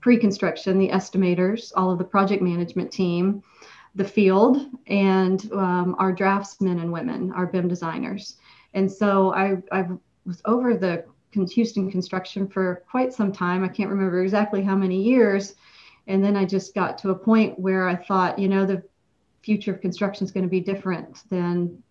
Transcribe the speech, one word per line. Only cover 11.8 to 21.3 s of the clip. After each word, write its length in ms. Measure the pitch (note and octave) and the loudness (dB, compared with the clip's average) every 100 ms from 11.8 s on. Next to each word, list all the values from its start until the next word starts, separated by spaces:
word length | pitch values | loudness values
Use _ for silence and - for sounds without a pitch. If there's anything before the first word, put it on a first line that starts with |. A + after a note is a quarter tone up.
| F#3 | -4
construction 560 | F#3 F3+ F#3 F#3 - G3 | -4 -4 -6 -8 -8 -6
for 380 | G3 F#3 F3+ _ | -2 -2 -4 _
quite 240 | B3+ B3+ | -2 -2
some 200 | - G3+ | 0 -2
time. 320 | G3 F3+ F3+ | 0 -2 0
I 40 | F#3+ | -2
can't 220 | F#3 G3 | -2 -2
remember 320 | G3 F#3+ F3+ | 0 0 0
exactly 400 | F#3 G3+ G#3 G3 | 0 0 0 0
how 140 | G3 F#3+ | 0 0
many 260 | F#3+ F#3 | 0 0
years. 540 | G#3 B3+ G#3 G3 G3 - _ - - _ - | 2 4 4 2 -4 -14 _ -20 -20 _ -2
And 180 | G3 | 0
then 120 | G3 G3+ | 2 2
I 80 | |
just 280 | F#3 F#3+ F#3 | 0 -2 -4
got 260 | - F3+ - | -4 -4 -4
to 120 | G3 | -4
a 40 | F#3 | -2
point 420 | A3 A3 A3 - | 2 4 4 0
where 300 | F#3+ F#3+ F#3 | 0 0 0
I 80 | F3+ | -2
thought, 420 | - F#3+ F3+ G3+ | -2 0 0 0
you 100 | G3 | 2
know, 160 | G3 | 2
the 160 | F#3+ F#3+ - _ _ _ _ _ | 2 -2 -6 _ _ _ _ _
future 300 | - G#3 G#3 | -2 -2 -2
of 80 | F#3 | -4
construction 440 | F#3 F3 G3+ G3 | -4 -2 -4 -4
is 60 | F#3 | -6
gonna 160 | G3 F#3 | -2 -2
be 140 | F#3 | -2
different 640 | F3+ G3 F#3+ E3+ - - | -2 -6 -4 -6 -8 -18
than 540 | - | -8